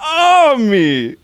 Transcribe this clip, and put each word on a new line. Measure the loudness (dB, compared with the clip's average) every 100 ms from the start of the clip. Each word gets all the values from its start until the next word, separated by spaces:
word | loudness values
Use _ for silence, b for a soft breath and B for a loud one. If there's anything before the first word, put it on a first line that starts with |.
are | -6 -2 2 4 2 2
me. | 0 0 0 -2 -6 -12